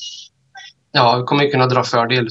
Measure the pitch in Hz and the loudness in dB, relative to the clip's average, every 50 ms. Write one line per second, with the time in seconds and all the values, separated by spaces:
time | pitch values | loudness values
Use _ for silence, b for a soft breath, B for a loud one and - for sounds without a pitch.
0 | B B B B B - _ _ _ _ B B B B - _ _ _ - 139 | B B B B B -20 _ _ _ _ B B B B -20 _ _ _ 0 2
1 | 123 117 123 123 123 - 143 147 147 143 143 127 131 127 127 123 120 - 127 117 | 2 4 2 0 0 -2 0 0 0 0 2 2 2 2 2 0 0 0 0 0
2 | 117 117 127 127 113 110 | 0 0 0 -2 -2 -2